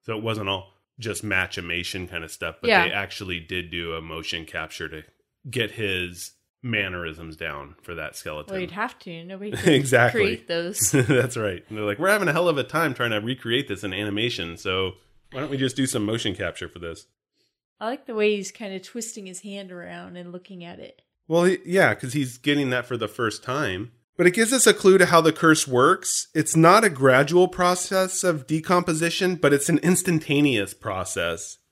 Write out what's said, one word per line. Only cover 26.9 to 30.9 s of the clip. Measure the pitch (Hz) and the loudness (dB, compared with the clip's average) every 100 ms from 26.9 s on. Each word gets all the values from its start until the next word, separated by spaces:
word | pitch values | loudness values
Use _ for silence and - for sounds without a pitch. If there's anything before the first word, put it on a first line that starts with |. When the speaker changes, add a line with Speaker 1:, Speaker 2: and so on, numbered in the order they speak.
| 135 131 127 143 175 180 | 4 6 6 6 4 4
Speaker 1:
process | 180 180 180 - 190 185 - | 4 0 0 0 0 0 0
of | 185 156 127 | 0 -2 -2
decomposition, | 160 156 180 175 160 170 - 185 170 | -4 2 2 2 0 0 0 -2 2
but | 143 | 4
it's | 139 - | 4 4
an | 151 | 2
instantaneous | 165 185 - 160 - 143 147 117 95 | 4 2 2 0 2 2 4 2 -2
process. | - 110 | -8 -6